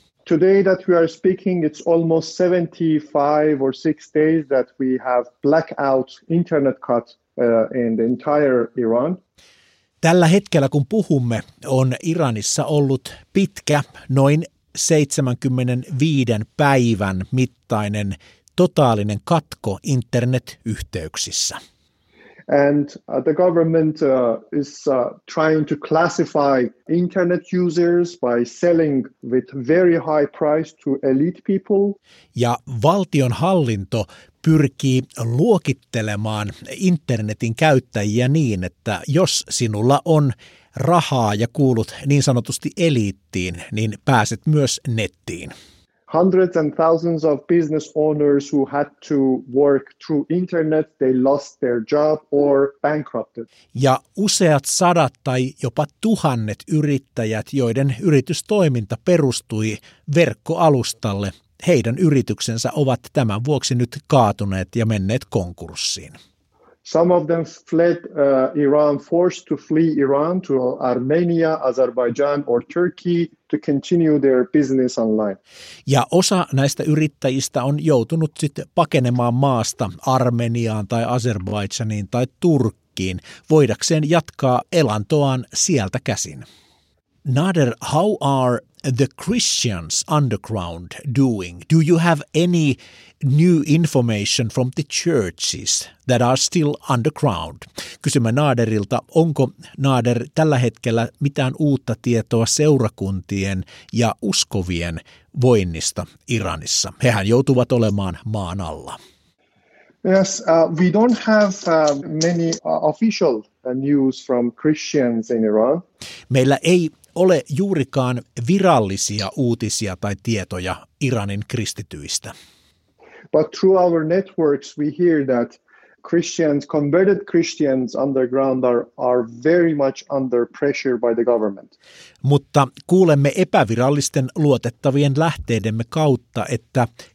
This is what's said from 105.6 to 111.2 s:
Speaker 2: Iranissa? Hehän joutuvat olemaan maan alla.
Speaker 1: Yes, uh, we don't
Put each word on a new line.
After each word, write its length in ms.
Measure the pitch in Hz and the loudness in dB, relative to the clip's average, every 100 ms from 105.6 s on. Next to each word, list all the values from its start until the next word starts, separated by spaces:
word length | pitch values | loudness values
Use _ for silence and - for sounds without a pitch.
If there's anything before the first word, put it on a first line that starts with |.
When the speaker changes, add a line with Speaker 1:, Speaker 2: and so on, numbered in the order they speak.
| 90 80 - - 87 _ - | 0 -6 -8 -8 -10 _ -6
Speaker 2:
Iranissa? 640 | 113 92 80 - - 95 - | -6 -4 -8 -6 -4 -6 -2
Hehän 240 | 123 104 98 | 0 0 2
joutuvat 460 | 120 135 123 123 | 2 4 0 2
olemaan 460 | 123 107 101 95 87 | 0 0 0 -4 -8
maan 360 | 110 107 87 98 | -8 -8 -6 -8
alla. 380 | 80 73 64 - - _ _ _ _ _ _ _ _ _ 190 | -8 -10 -14 -18 -20 _ _ _ _ _ _ _ _ _ 2
Speaker 1:
Yes, 320 | 190 190 - | 2 2 -2
uh, 360 | - 165 160 160 | 0 2 2 2
we 140 | 180 | 2
don't 280 | 196 240 220 | 4 2 2